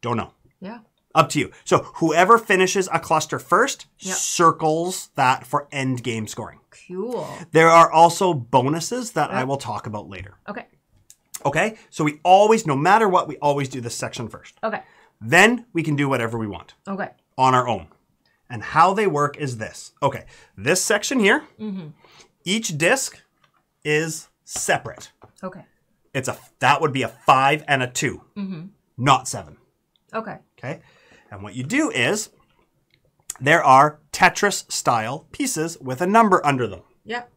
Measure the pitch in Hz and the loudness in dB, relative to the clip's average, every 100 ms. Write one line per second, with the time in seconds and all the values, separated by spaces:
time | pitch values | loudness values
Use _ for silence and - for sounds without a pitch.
0 | 123 117 98 _ _ _ 185 233 _ _ | -6 -6 -6 _ _ _ -18 -18 _ _
1 | _ - 151 151 123 - - 160 - - | _ -2 0 -2 -6 -8 -2 -2 -2 -4
2 | 165 156 185 233 226 185 185 196 185 170 | -2 2 6 4 4 2 2 0 -2 -4
3 | - 160 - 135 - 180 269 - - _ | -2 -2 -2 -8 -2 0 0 -4 -14 _
4 | 185 185 - - 165 156 160 156 175 185 | -10 -8 -6 2 2 2 -2 -2 -4 -8
5 | - - 131 131 - 143 143 143 131 127 | -12 -2 0 0 -2 -6 -6 -6 -4 -4
6 | 120 113 107 - 101 - _ - _ 180 | -4 -6 -8 -10 -14 -16 _ -20 _ -10
7 | 220 233 156 - 175 156 160 170 160 160 | -8 -8 -10 -14 -2 4 6 8 8 8
8 | 170 165 185 156 117 135 127 165 165 240 | 6 6 -2 -2 0 0 0 -4 -6 -8
9 | 226 - 147 - 131 139 120 104 117 107 | -8 -4 -4 -4 -4 -6 -6 -10 -10 -12
10 | 101 95 98 - - 202 - _ _ _ | -12 -16 -16 -20 -18 -16 -18 _ _ _
11 | _ _ _ - 143 143 202 220 _ - | _ _ _ -8 -6 -2 -4 -4 _ -4
12 | 151 147 180 190 208 226 160 139 156 208 | -4 -2 4 6 6 4 2 0 4 4
13 | 220 180 - 139 147 143 131 135 120 - | 4 2 0 -4 -2 -2 -4 -8 -10 -8
14 | 120 - 113 - - _ 226 208 - _ | -10 -8 -12 -12 -20 _ -8 -8 -12 _
15 | _ _ 110 160 208 240 - 165 156 143 | _ _ 0 4 4 4 -4 -6 -2 -2
16 | 143 135 113 113 110 90 - _ - 190 | 0 0 -2 -4 -6 -8 -16 _ -12 -10
17 | 196 _ _ - 131 127 123 104 78 _ | -10 _ _ 0 2 2 0 -4 -8 _
18 | _ _ _ _ _ 120 101 151 175 196 | _ _ _ _ _ -14 -6 4 4 4
19 | 208 147 143 143 147 117 107 - - _ | 0 0 -2 -2 -8 -8 -12 -14 -20 _
20 | 139 104 - - _ - 104 185 - 208 | -4 -4 -16 -20 _ -10 -2 -2 0 -2
21 | - 262 196 262 - _ 214 190 156 - | 0 0 2 2 -2 _ -12 -12 -14 -20
22 | _ _ - _ - 208 226 151 165 254 | _ _ -20 _ -6 -6 -4 -2 0 0
23 | - - _ _ _ _ _ _ 147 151 | -2 -12 _ _ _ _ _ _ -2 -2
24 | 165 160 - _ _ - - 156 139 - | -2 -8 -16 _ _ -10 -2 -2 -4 -16
25 | - _ - _ 190 180 - _ _ _ | -20 _ -20 _ -16 -16 -20 _ _ _
26 | _ 185 147 - - _ 131 143 156 131 | _ -8 -6 -10 -12 _ 2 2 0 -2
27 | 117 - - 135 139 151 - 139 127 - | -6 -4 2 4 4 2 0 -2 -2 -4
28 | 143 92 _ - 196 180 175 _ _ - | -4 -6 _ -12 -10 -10 -14 _ _ -6
29 | 127 131 - 110 80 73 _ _ _ _ | 0 0 0 -12 -14 -20 _ _ _ _
30 | _ 220 220 - _ _ 123 139 _ _ | _ -12 -12 -16 _ _ -14 -14 _ _
31 | _ _ _ 98 101 101 127 254 311 147 | _ _ _ -18 -16 -12 -6 -4 -2 0
32 | 123 208 - _ _ _ _ _ _ _ | -2 -2 -6 _ _ _ _ _ _ _
33 | _ _ _ - 131 160 156 131 147 147 | _ _ _ -6 2 4 6 6 6 2
34 | _ - 185 175 202 196 - - - 120 | _ 2 2 2 -2 -2 -8 -6 -2 -2
35 | 110 143 _ - 269 160 165 160 127 127 | -2 -8 _ -8 -6 -4 -6 -6 -10 -6
36 | 180 214 220 185 147 135 113 92 _ _ | 2 4 4 4 2 0 -2 -6 _ _
37 | - 233 240 | -12 -12 -12